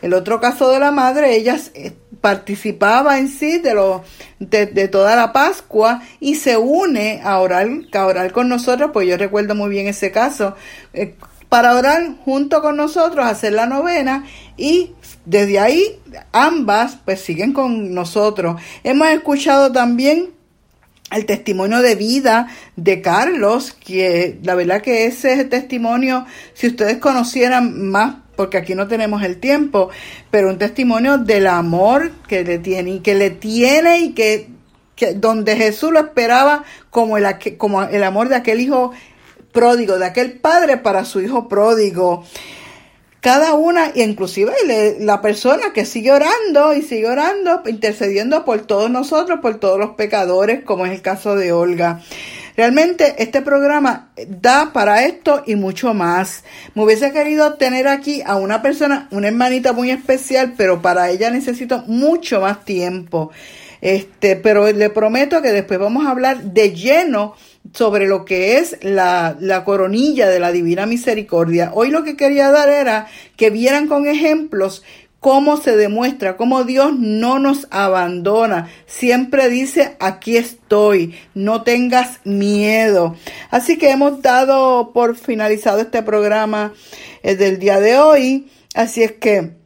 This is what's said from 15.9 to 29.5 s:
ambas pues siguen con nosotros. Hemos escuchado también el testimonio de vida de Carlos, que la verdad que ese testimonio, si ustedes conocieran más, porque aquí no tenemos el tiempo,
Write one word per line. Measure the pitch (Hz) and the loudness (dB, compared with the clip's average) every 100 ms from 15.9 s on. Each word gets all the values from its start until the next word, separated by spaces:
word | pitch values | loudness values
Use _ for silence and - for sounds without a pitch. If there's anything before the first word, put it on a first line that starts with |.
| - - - - | -2 -20 -20 -4
ambas | 214 285 330 226 202 247 - - | 2 2 2 0 0 0 -6 -8
pues | 190 | -8
siguen | - 165 214 | -6 -4 -4
con | 277 262 233 202 | -2 -2 -4 -6
nosotros. | 180 170 214 214 208 170 170 - - | -6 -6 -2 -2 0 -4 -6 -12 -10
Hemos | - 269 311 | -2 2 2
escuchado | 311 294 285 302 277 277 | 2 0 -2 2 4 4
también | 254 240 240 269 311 359 - _ _ _ _ _ _ - | 2 0 2 2 2 -2 -12 _ _ _ _ _ _ -8
el | 208 214 | -8 -4
testimonio | 202 - 185 196 233 | -6 -4 -4 -2 2
de | 247 208 | 2 0
vida | 214 262 262 220 240 - - - | -2 0 2 0 0 -10 -20 -4
de | 170 190 | 0 0
Carlos, | 190 175 277 339 202 233 247 | 0 0 0 0 0 0 -4
que | - - 185 185 170 180 175 | -16 -8 -2 0 0 -2 -4
la | 180 180 | -4 -2
verdad | 175 196 | 0 -2
que | 214 233 226 | 0 0 -2
ese | 240 269 262 262 | -2 -2 0 -2
testimonio, | 247 269 247 226 240 262 254 254 - - | -4 -4 -6 -2 -2 -2 -4 -8 -20 -20
si | - 240 | -4 -4
ustedes | 240 208 226 | 0 -2 0
conocieran | 294 254 240 262 247 254 240 - 196 | 0 0 -2 0 2 2 0 -2 -4
más, | 190 226 - _ - | 0 -2 -4 _ -6
porque | 190 190 | -4 -4
aquí | 175 185 | -4 -6
no | 202 | -4
tenemos | 226 214 208 | -2 -2 -2
el | 196 175 | -4 -6
tiempo, | 254 | -2